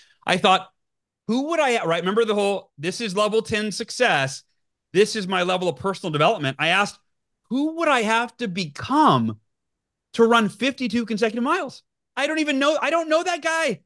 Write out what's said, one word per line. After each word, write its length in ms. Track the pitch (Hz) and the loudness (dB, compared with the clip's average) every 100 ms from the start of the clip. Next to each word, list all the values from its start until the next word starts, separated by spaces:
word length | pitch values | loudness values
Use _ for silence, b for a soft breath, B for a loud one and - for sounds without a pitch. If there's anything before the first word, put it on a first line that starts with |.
| B B - | B B -2
I 120 | 180 | 2
thought, 320 | 202 185 - _ _ _ _ _ - | 4 2 0 _ _ _ _ _ -4
"Who 220 | 240 294 | -2 0
would 100 | 330 | 0
I," 260 | 269 233 165 | 2 0 0
right? 160 | 170 | -2
Remember 240 | 180 214 220 | 0 0 0
the 100 | 208 | 0
whole, 360 | 202 196 - - | 0 -2 -8 -10
"This 220 | 165 180 | -8 -6
is 160 | 226 185 | -4 -2
level 280 | 208 220 | 0 0
ten 280 | 220 214 214 | -2 -4 -4
success. 720 | 185 226 - 240 147 135 - - _ _ _ _ | -6 -8 0 2 2 -2 -6 -16 _ _ _ _
This 240 | 170 208 220 | 2 2 0
is 120 | 185 | -2
my 160 | 185 | 0
level 260 | 180 185 180 | 0 0 -2
of 80 | 139 | -2
personal 340 | 196 185 185 | -6 -4 -4
development." 460 | 147 165 - 135 131 | 2 2 2 -4 -2
I 100 | 156 | 0
asked, 300 | 190 202 - _ _ _ _ _ | 2 0 -6 _ _ _ _ _
"Who 280 | 254 311 330 | -4 -2 -2
would 100 | 320 | 0
I 140 | 254 | 2
have 340 | 214 226 240 - | 2 0 -2 -6
to 120 | 233 | -6
become 920 | 175 160 - - 285 277 131 110 107 _ _ _ _ _ _ _ | -4 -8 -8 0 4 6 4 0 -6 _ _ _ _ _ _ _
to 120 | - 226 | 2 4
run 240 | 233 208 | 6 2
fifty-two 560 | - 262 254 247 233 233 | -2 -4 -2 -4 -2 -2
consecutive 380 | 208 220 226 | -2 -2 -2
miles? 400 | 254 359 269 - _ _ _ - | -2 -2 -4 -12 _ _ _ -4
I 120 | 294 | -2
don't 120 | 311 | -2
even 200 | 302 269 | -2 0
know. 180 | 285 311 | 0 0
I 80 | 247 | 0
don't 200 | 330 320 | 0 2
know 140 | 311 | 0
that 200 | 349 349 | 0 -2
guy. 380 | 320 330 302 175 | -2 -2 -2 -4